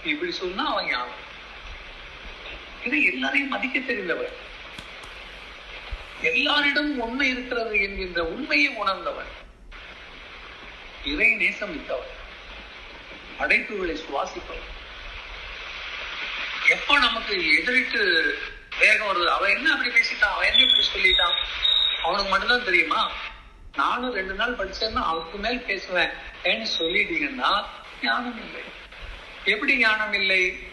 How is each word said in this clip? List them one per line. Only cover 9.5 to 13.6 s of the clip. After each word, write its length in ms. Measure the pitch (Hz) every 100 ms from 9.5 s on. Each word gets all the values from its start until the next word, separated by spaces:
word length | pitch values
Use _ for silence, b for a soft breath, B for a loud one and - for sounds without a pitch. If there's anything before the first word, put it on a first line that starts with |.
| - - - - - - - - - - - - - - - 143
இறை 300 | 151 202 -
நேசம் 400 | 180 196 208 151
மிக்கவர், 340 | - 131 - - - - - - - - - - - - - -
படைப்புகளை 580 | 147 214